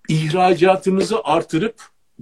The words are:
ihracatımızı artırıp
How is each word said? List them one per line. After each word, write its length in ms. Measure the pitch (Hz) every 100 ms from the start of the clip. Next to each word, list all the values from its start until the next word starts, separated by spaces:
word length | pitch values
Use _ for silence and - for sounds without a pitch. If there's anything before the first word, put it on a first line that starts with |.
| -
ihracatımızı 1120 | 156 156 180 185 170 185 190 190 190 185 220
artırıp 580 | 143 160 160 160 220 - - _ _ -